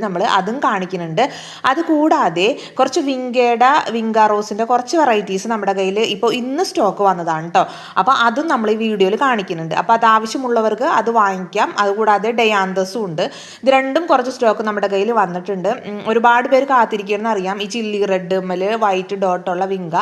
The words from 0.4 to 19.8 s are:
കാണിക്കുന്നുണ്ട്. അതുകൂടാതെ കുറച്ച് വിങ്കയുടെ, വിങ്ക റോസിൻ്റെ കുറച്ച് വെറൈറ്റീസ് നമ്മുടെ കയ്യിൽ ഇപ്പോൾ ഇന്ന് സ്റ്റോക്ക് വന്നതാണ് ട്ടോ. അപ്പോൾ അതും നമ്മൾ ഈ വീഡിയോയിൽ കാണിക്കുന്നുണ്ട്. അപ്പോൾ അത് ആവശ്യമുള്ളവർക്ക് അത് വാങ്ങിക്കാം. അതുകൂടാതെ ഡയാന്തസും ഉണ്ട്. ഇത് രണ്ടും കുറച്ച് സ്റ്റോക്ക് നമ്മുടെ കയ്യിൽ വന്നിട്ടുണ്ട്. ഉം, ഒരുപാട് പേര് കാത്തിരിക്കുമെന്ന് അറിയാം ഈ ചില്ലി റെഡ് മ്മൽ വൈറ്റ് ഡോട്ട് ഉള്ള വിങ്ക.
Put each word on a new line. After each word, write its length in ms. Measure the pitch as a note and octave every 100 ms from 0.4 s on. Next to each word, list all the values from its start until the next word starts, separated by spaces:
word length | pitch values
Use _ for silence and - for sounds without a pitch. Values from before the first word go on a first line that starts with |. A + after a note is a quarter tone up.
| F#3 C4
കാണിക്കുന്നുണ്ട്. 580 | D4 G3+ F3+ F3+ E3 D#3+ C#4 - - - -
അതുകൂടാതെ 760 | C4+ E4 D4+ D#4 D#4 G#3 E3 G3+ C#4 - -
കുറച്ച് 220 | C4 F4 C#4
വിങ്കയുടെ, 600 | C4 B3+ B3 A#3+ A#3 B3 D4 -
വിങ്ക 240 | A3+ A3 A3 G#3+
റോസിൻ്റെ 340 | G#3 G#3 G#3 A3+
കുറച്ച് 240 | B3 B3 E4+
വെറൈറ്റീസ് 480 | C#4+ G#3 F#3+ F#3+ A3
നമ്മുടെ 200 | A3+ G3 G3
കയ്യിൽ 200 | F#3+ G3+ A3+
ഇപ്പോൾ 160 | G3 A#3 B3
ഇന്ന് 260 | B3 C#4+ F#4
സ്റ്റോക്ക് 340 | F4 G#3 - G3
വന്നതാണ് 400 | F3+ E3 D#3+ E3+
ട്ടോ. 80 | F#3 D#3+ - - -
അപ്പോൾ 140 | F#3+ C4+ A#3
അതും 200 | A#3 E4
നമ്മൾ 180 | C4 G#3+
ഈ 20 | G#3+
വീഡിയോയിൽ 320 | A3 G#3+ F#3+ G#3+
കാണിക്കുന്നുണ്ട്. 500 | C#4 A#3 F#3+ E3 E3 F3
അപ്പോൾ 140 | F3+ -
അത് 80 | A3+
ആവശ്യമുള്ളവർക്ക് 720 | A3 A3 C#4 B3+ A#3 A3 G#3 D4+ A#3+
അത് 100 | G#3+ A#3
വാങ്ങിക്കാം. 500 | G3+ F#3+ F3+ G3+ C#4+ C4+
അതുകൂടാതെ 500 | G3+ G3+ A3 G#3 G#3+ A#3+
ഡയാന്തസും 640 | A3+ G#3 F#3+ F#3 F#3+ A#3+ G3
ഉണ്ട്. 140 | D#3 G#3+ - - -
ഇത് 80 | B3+ C4
രണ്ടും 300 | C4+ C#4+ E4+
കുറച്ച് 200 | C4+ B3 B3+
സ്റ്റോക്ക് 280 | A#3 G#3 G#3+
നമ്മുടെ 200 | G#3 G3
കയ്യിൽ 180 | G3 G3+ A#3
വന്നിട്ടുണ്ട്. 500 | F#3 F3+ F3+ G3 F3+ B3+ -
ഉം, 100 | G#3 G#3+
ഒരുപാട് 360 | A3+ A#3+ A#3+ C4
പേര് 140 | C4 C#4
കാത്തിരിക്കുമെന്ന് 580 | B3+ A3+ G#3+ G3 G#3 A3+
അറിയാം 280 | G#3 F#3 G3+ G3+
ഈ 20 | A#3
ചില്ലി 260 | G#3+ G#3 G3
റെഡ് 260 | F#3+ F3+ F#3+ F#3
മ്മൽ 180 | F3+ F#3+ A3+ G#3+
വൈറ്റ് 320 | F#3 F#3 G3 F#3+
ഡോട്ട് 220 | F3+ F3+
ഉള്ള 100 | F3+ F#3+
വിങ്ക. 200 | F#3+